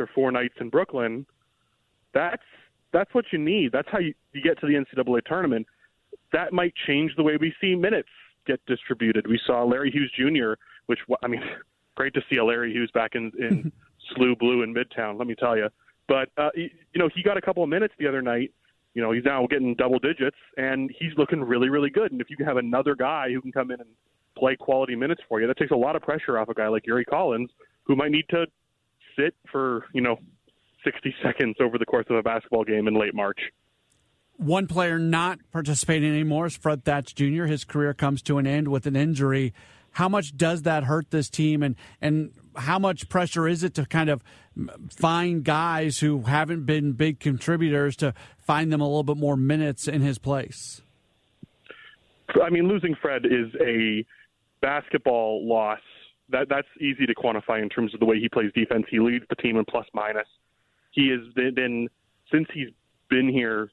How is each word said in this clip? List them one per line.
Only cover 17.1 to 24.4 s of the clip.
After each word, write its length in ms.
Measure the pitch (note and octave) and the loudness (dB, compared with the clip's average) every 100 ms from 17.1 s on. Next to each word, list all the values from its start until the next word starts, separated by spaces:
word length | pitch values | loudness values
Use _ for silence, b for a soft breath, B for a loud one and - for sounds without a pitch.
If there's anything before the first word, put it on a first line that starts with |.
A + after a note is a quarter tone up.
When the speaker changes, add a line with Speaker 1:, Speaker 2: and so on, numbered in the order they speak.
Speaker 1:
he 80 | F3+ | 0
got 140 | F#3 G3 | 0 0
a 60 | |
couple 200 | F#3+ F3 | -2 -2
of 60 | D#3+ | 0
minutes 240 | E3 G#3+ - | 0 -2 -2
the 80 | D3 | -2
other 160 | C3+ | -2
night. 300 | B2 A#2+ C3 _ _ _ _ | 0 -2 -2 _ _ _ _
You 80 | A#2+ | -4
know, 100 | A2+ | 0
he's 120 | A#2 | 2
now 220 | B2+ C#3 B2 | 2 2 2
getting 280 | C#3+ B2+ | 0 0
double 240 | A#2 B2+ B2+ | 0 2 2
digits, 380 | C#3 E3+ C3+ - - - | 2 0 -2 -4 -10 -4
and 340 | C3 C3+ C3 - | -2 -2 -4 -6
he's 140 | E3 D3+ | -4 0
looking 240 | D3+ D#3+ | 2 0
really, 260 | B2 A#2+ B2+ | 0 2 2
really 220 | D3 C#3+ | 2 0
good. 200 | F#3+ A3 | 0 -2
And 120 | B3+ | -2
if 80 | - | -8
you 60 | D3 | -6
can 100 | D3 | -2
have 100 | B2+ | -2
another 380 | A#2+ B2+ C#3 | 0 0 0
guy 360 | C3+ C3 D#3 C3 | 0 -2 -2 -4
who 120 | B2+ | -6
can 100 | B2+ | -6
come 180 | B2+ B2+ | -4 -4
in 100 | B2 | -6
and 80 | A2+ A2 _ _ _ | -14 _ _ _ _
play 200 | - | 0